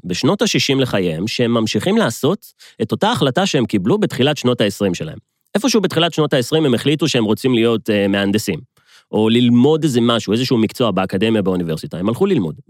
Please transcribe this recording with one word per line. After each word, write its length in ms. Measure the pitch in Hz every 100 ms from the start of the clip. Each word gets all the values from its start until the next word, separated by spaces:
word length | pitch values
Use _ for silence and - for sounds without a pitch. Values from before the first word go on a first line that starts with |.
בשנות 380 | - 90 127 202
השישים 380 | - 131 - 135
לחייהם, 480 | 123 104 90 80 107
שהם 260 | - 117
ממשיכים 420 | 117 110 107 180 226
לעשות 500 | 156 - 135 202 - _ - -
את 100 | 110
אותה 180 | - 202
החלטה 360 | 240 139 147 185
שהם 200 | 143 110
קיבלו 320 | 104 92 208
בתחילת 380 | 196 - 135 147
שנות 240 | 123 120
העשרים 340 | 107 - 101
שלהם. 240 | 87 78 65 _ _ _
איפשהו 260 | 202 254 220
בתחילת 320 | 180 160 170
שנות 200 | - 147
העשרים 340 | 139 117 156 147
הם 80 |
החליטו 340 | 113 139 156 151
שהם 160 | 127
רוצים 300 | 107 107 131
להיות, 360 | 120 117 113 -
אה, 180 | 104 101
מהנדסים, 520 | 98 101 104 - 80 - _ _ - -
או 160 | 107 110
ללמוד 540 | 117 123 120 139 160
איזה 180 | 156 120
משהו, 320 | 117 117 -
איזשהו 260 | 110 127 120
מקצוע 320 | 107 - 117
באקדמיה, 520 | 95 95 - 110 110
באוניברסיטה. 560 | 95 90 82 80 80 80
הם 100 | 95
הלכו 180 | 123 196
ללמוד, 280 | 165 82 -